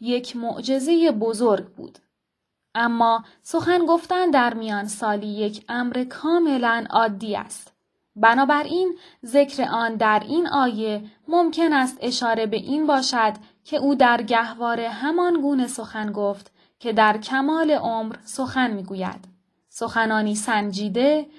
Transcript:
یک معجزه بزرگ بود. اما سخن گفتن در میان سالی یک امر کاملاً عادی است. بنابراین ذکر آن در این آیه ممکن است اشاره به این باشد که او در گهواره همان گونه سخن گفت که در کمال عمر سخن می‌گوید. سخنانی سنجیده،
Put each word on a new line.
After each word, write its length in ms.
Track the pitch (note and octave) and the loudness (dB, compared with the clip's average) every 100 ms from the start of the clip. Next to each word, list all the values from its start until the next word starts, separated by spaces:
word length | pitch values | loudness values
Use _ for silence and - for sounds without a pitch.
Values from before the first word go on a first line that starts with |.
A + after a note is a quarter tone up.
یک 360 | A3+ B3 B3 A#3+ | -2 -2 -4 -8
معجزه 760 | A#3 - A#3+ C4+ C#4 E4+ E4 | -6 -6 -2 -2 2 4 4
بزرگ 640 | G#3+ A3+ A3 A#3+ F#3+ - | 2 0 2 2 2 -2
بود. 240 | - - - _ _ _ _ _ _ _ | -16 -20 -20 _ _ _ _ _ _ _
اما 500 | A3+ A#3 A#3 A#3 A3+ - _ | -2 0 2 2 2 -2 _
سخن 440 | - E4+ E4 F4+ E4 | -6 -2 2 2 4
گفتن 440 | E4+ - F4+ F4+ | 2 2 0 2
در 240 | C#4 A#3+ | 4 2
میان 340 | A3+ A3 G#3 G#3 | 0 -6 -6 -6
سالی 400 | - A3 G#3 G#3 | -4 -2 -2 -4
یک 360 | G#3 G#3 G#3+ - | -4 -4 -6 -8
امر 360 | A#3+ B3 B3 | -4 -2 -4
کاملاً 840 | B3+ - D#4 F4 D#4+ C4 A#3 A3+ - | -6 -6 0 2 2 2 0 0 0
عادی 460 | A3 A3+ G3 A3 G3 | 0 0 -2 -6 -6
است. 360 | - - - _ _ _ _ G#3 | -8 -16 -20 _ _ _ _ 2
بنابراین 840 | A3+ A#3+ C#4 D4 D4+ E4+ F#4 E4+ - _ A#3 | 4 6 4 2 0 -2 -2 -4 -12 _ 0
ذکر 360 | C#4 C#4 C4+ | 2 2 0
آن 340 | - A3+ A3+ A3 | -2 -2 -2 0
در 260 | A3 G#3+ G#3+ | 2 2 0
این 200 | D#4+ E4+ | -2 0
آیه 560 | C#4 B3+ G#3+ A3 G#3 G#3+ _ - | 0 0 0 -4 -6 -10 _ -2
ممکن 440 | E4+ E4 D#4+ E4 | 2 2 2 2
است 260 | C#4+ B3+ - | 2 0 -4
اشاره 460 | B3 B3 A#3 A3+ A3 | -6 -2 -2 0 -2
به 100 | G#3+ | -2
این 300 | - D4 D4+ | -2 -2 2
باشد 460 | C4+ B3+ A#3+ A3 G#3+ - _ | 0 0 0 0 -2 -12 _
که 120 | - D#4 | -6 -2
او 180 | C#4 | 2
در 280 | C#4+ B3 A#3+ | 4 4 4
گهواره 680 | A3+ A3+ A#3 A#3 A#3 A#3 A#3 | 2 0 -2 -4 -4 -2 -4
همان 520 | G#3+ C#4+ E4+ F4 E4 | -4 -2 0 2 2
گونه 260 | C#4 C4+ A#3+ | 0 0 -2
سخن 460 | - G#3+ A3 G#3+ | -6 -10 -6 -6
گفت 400 | G#3 G3+ G3 - _ _ _ | -2 -2 -4 -12 _ _ _
که 140 | A#3+ | -2
در 260 | G#3+ G#3+ G#3+ | 4 4 2
کمال 520 | G#3+ C4+ C#4+ D#4+ D#4 | -2 -2 0 2 2
عمر 460 | C#4 A#3 A3+ A3 - | 2 0 -4 -6 -10
سخن 460 | - - C4 C4 B3 | -12 -8 -4 -2 -2
می‌گوید. 580 | G3+ F#3 G3 F#3 - - _ _ _ _ | -2 -8 -6 -8 -8 -18 _ _ _ _
سخنانی 680 | - A3+ A3+ A3 A3 G#3+ | -8 -4 0 0 0 0
سنجیده، 920 | G#3 A3+ G#3+ G3+ F#3+ G#3 A3+ C#4 D4+ D4 | -2 -2 -2 -2 -4 -4 0 2 2 -2